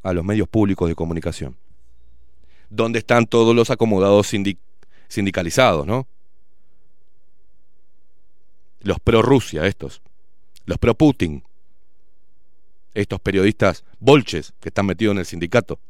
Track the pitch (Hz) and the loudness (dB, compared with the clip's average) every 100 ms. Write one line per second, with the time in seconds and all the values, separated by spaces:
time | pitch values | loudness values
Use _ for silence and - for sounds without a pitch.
0 | 95 87 92 107 - 110 101 95 85 80 | -2 0 2 2 2 4 4 4 0 0
1 | 82 82 85 - 65 - - - - - | -2 -2 -4 -6 -8 -10 -16 -16 -16 -16
2 | - - - - - - - 107 113 117 | -16 -16 -16 -16 -16 -16 -8 0 0 0
3 | - 120 120 117 113 117 117 117 113 98 | 4 4 6 6 6 6 4 2 4 6
4 | 98 104 98 101 98 90 - - - - | 8 6 6 0 0 -2 -10 -16 -16 -16
5 | - - 98 95 85 131 123 80 73 127 | -8 -2 0 0 0 4 4 4 0 -2
6 | 135 - - - - - - - - - | -4 -12 -14 -14 -14 -16 -16 -16 -16 -16
7 | - - - - - - - - - - | -16 -16 -16 -16 -14 -14 -14 -16 -16 -16
8 | - - - - - - - - 101 80 | -16 -14 -16 -16 -16 -16 -16 -8 -2 0
9 | - 113 117 135 - 78 92 - 69 - | 4 4 6 4 2 0 0 -2 -8 -12
10 | - - - - - - - - 117 - | -16 -16 -16 -16 -16 -14 -6 0 2 6
11 | 151 - 80 71 - - - - - - | 4 4 -2 -4 -10 -14 -14 -14 -14 -14
12 | - - - - - - - - - 107 | -14 -14 -16 -16 -16 -16 -16 -14 -6 -2
13 | 101 98 101 95 101 - 98 - - - | -2 -2 0 4 4 4 2 2 -6 0
14 | 120 147 - 78 - - 82 - 98 85 | 6 6 6 -4 -6 -10 -4 0 0 2
15 | 107 101 82 87 85 120 - - | 2 2 -2 -6 2 2 2 -6